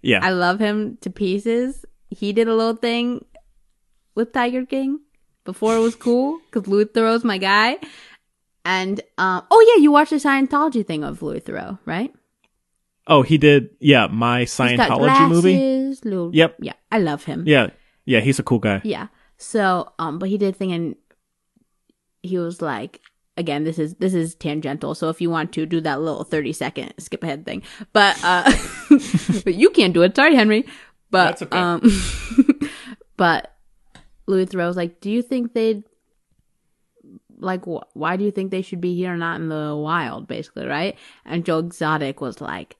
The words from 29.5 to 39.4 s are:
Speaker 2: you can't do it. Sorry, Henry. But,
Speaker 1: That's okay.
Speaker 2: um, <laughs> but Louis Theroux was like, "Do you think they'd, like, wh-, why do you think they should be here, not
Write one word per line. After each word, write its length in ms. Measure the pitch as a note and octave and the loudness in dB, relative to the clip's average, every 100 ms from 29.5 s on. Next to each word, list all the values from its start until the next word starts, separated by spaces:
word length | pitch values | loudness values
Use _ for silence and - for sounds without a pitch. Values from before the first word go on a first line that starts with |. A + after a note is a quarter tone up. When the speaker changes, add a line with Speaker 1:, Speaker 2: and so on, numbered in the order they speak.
Speaker 2:
you 140 | F3 E4 | 4 4
can't 240 | - A#3+ | 6 4
do 80 | E3+ | 4
it. 140 | F3+ B3 | 4 4
Sorry, 180 | D4 | 4
Henry. 300 | C#4 G#3+ G#3+ - - - _ _ | 6 4 2 -2 -12 -20 _ _
But, 280 | F#3+ F3 E3+ | 2 2 0
Speaker 1:
That's 20 | |
okay. 160 | D#3 F3+ | -4 -2
Speaker 2:
um, 240 | F3 E3+ | 0 4
<laughs> 1300 | A#3 G3 F3+ - - A3+ - - D4 - B3+ B3 _ - | 4 4 -2 -6 -2 2 4 2 -4 -10 -18 -20 _ 0
but 340 | F3+ D#3+ - _ _ _ _ - _ _ - | 2 2 -4 _ _ _ _ -20 _ _ -4
Louis 200 | F#3+ F#3 | -2 -2
Theroux 220 | F#3+ E3+ | -2 -4
was 80 | F3+ | -4
like, 220 | F3 _ | -6 _
"Do 100 | G3 | -4
you 100 | A3+ | -4
think 320 | A#3+ C4 A#3 | -2 -6 -4
they'd, 300 | A#3 A3 G#3 - _ _ _ _ _ _ _ _ _ _ _ _ F#2 _ _ | -2 -2 -2 -8 _ _ _ _ _ _ _ _ _ _ _ _ -20 _ _
like, 260 | F3+ F#3 F3+ | -8 -8 -8
wh-, 180 | E3 - - | -10 -12 -8
why 200 | D#3+ F#3 | -4 -2
do 80 | |
you 60 | G#3 | -2
think 200 | G3 F#3+ | -2 -6
they 120 | F#3+ | -6
should 180 | F#3 F3+ | -6 -6
be 140 | F3+ | -4
here, 220 | F3+ F#3 F3 | -4 -4 -4
not 240 | E3+ E3+ | -4 -6